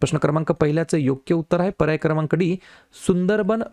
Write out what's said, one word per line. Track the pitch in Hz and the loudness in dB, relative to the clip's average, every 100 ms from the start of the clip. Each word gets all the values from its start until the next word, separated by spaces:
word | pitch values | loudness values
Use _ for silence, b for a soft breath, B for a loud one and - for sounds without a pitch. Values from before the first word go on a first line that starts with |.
प्रश्न | 139 151 | -2 2
क्रमांक | 147 151 156 | 0 0 -2
पहिल्याचं | 156 151 156 160 165 | 0 0 0 0 0
योग्य | 131 135 - | 0 -2 -2
उत्तर | 170 156 175 | -2 0 -2
आहे | 185 | 0
पर्याय | - 151 156 | 0 0 0
क्रमांक | 156 156 156 | 0 -2 0
डी, | 165 165 185 B B B - - | 0 0 -2 B B B -4 0
सुंदरबन | 180 185 214 202 220 - | 2 2 0 0 -2 -2